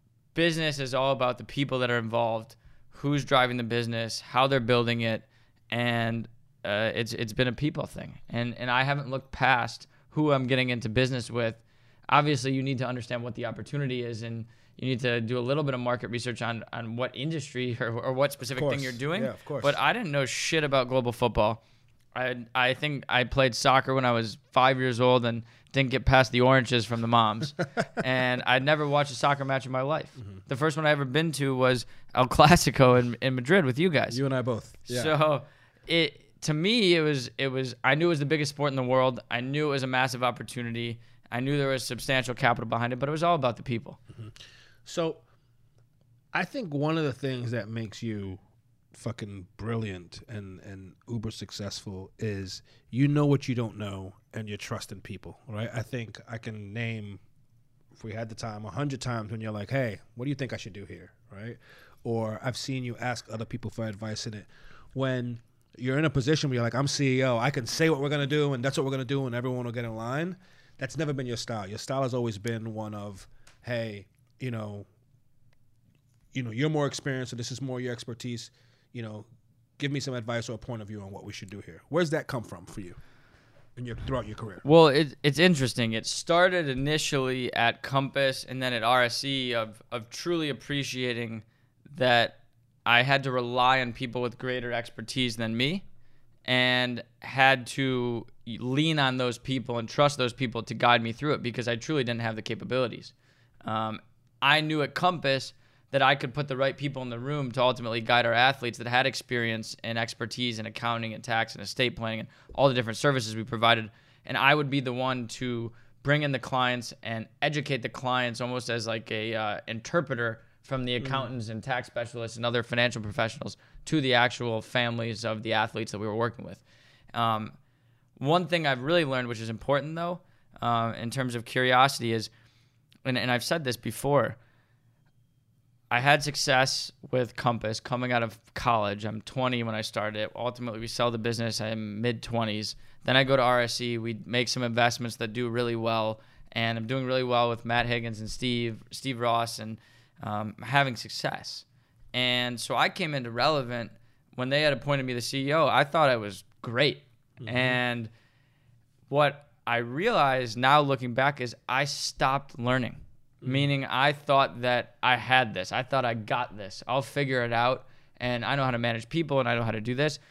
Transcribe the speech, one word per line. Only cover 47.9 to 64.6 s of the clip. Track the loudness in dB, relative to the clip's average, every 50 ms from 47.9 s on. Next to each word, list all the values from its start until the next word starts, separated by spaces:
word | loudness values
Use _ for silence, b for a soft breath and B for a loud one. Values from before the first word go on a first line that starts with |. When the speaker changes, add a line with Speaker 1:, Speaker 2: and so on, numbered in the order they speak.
| -10 -8
Speaker 2:
you | -6 -6 -6 -6 -6 -8 -10 -12 -16 _ _ _ _ _ _ _ _ _ _
fucking | -10 -8 -8 -8 -8 -10 -12 -12 -14 -16 -18 _ -12
brilliant | -8 -6 -4 -4 -4 -6 -8 -10 -12 -16 -18 -20 -18 -14
and, | -12 -12 -12 -12 -16 -16
and | -16 -16 -16 -16 -16 -18 -20 _ _ -8
uber | -8 -6 -6 -8
successful | -8 -10 -12 -12 -10 -10 -8 -8 -8 -10 -12 -12 -12 -12 -12 -14 -12 _
is | -6 -6 -4 -6 -8 -8 -10 -14 b b b b b b
you | 0 2 2 4
know | 4 4 4
what | 4 4 2 2 -2
you | -2
don't | -2 -2 -4 -6 -8
know | -8 -8 -8 -8 -10 -12 -14 -18 _ _ -10
and | -10 -8 -8
you're | -10 -10
trusting | -8 -8 -8 -10 -8 -12 -14 -16
people, | -14 -14 -14 -14 -14 -16 -18 -18 _ -10
right? | -8 -6 -6 -6 -6
I | -8
think | -8 -6 -8 -8 -8 -10 -14 -18 -16 -12
I | -14 -12
can | -10 -10 -12 -10 -12 -10 -8
name, | -6 -6 -6 -6 -8 -10 -12 -14 -16 -18 -20 _ _ _ _ _ _ _ _ _ _ _ _ -20
if | -16 -14
we | -12 -10
had | -8 -10 -10
the | -10
time, | -10 -10 -10 -10 -10 -12
a | -10
hundred | -6 -4 -4 -4 -4 -6
times | -6 -4 -4 -4 -6 -8
when | -8 -8
you're | -8 -8
like, | -8 -8 -8 -4
"Hey, | -4 -2 -2 -2 -4 -8 -14 -20 _
what | -10 -6
do | -6
you | -6
think | -6 -6 -8 -8
I | -10
should | -10 -12 -14
do | -14 -16
here?" | -16 -16 -18 -18 -20 _ _ _ _
Right? | -18 -14 -14 -14 -14 -16 B B B B B B B B -6
Or | -4 -2 -2 -2 -2 -4 -6 -6
I've | -6 -6 -6
seen | -6 -6 -6 -4 -4
you | -6 -8 -6
ask | -4 -4 -4 -4 -8 -10
other | -8 -8 -8
people | -8 -8 -8 -8 -8
for | -6 -6 -6
advice | -6 -6 -8 -8 -8 -6 -6 -8 -8
in | -10
it. | -10 -14 -16 b b